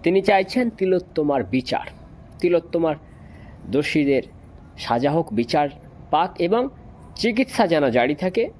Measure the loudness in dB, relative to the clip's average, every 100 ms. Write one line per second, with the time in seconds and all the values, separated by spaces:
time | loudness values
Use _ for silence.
0 | 2 2 4 2 2 -2 -2 0 0 0
1 | -2 -4 0 0 0 -4 -2 -6 -6 -18
2 | -20 -20 -20 -4 0 0 0 -2 0 -2
3 | -10 -20 -20 -20 -20 -18 -4 -2 0 0
4 | 2 2 0 -20 -20 -20 -20 -14 -2 0
5 | 2 0 0 -2 0 0 0 -6 -20 -20
6 | -2 0 0 -2 0 0 -2 -8 -20 -20
7 | -20 -4 -2 0 -2 0 2 4 4 2
8 | 2 0 -2 -2 -4